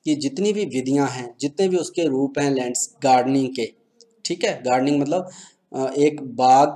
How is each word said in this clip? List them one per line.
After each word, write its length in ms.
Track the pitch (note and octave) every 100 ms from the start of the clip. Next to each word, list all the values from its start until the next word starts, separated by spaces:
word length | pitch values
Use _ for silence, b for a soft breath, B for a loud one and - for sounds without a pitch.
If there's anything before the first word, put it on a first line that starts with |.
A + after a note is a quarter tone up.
| D#3
कि 100 | D3+
जितनी 380 | C3+ - G#3
भी 120 | G#3 F3+
विधियां 440 | B2+ B2+ C#3 C#3
हैं, 260 | B2+ A#2+ -
जितने 280 | C#3+ C#3+ F#3+
भी 100 | F3+
उसके 260 | D#3 -
रूप 360 | D#3+ C3 C3+ C#3+
हैं 120 | C#3+
लैंड्स-, 520 | C3 B2 B2 - _
gardening 460 | C3+ C3 B2 C3+ C3 B2
के, 180 | A2 - _ _ _ _ -
ठीक 180 | F3
है, 200 | A3 C#3+
Gardening 380 | B2 B2+ C#3 D3
मतलब, 280 | C#3 F3+ F3+ B B B _ C3
अ, 180 | C3 C#3
एक 240 | D3 D3
बाग 480 | C3+ A#2 B2+ C3+ D3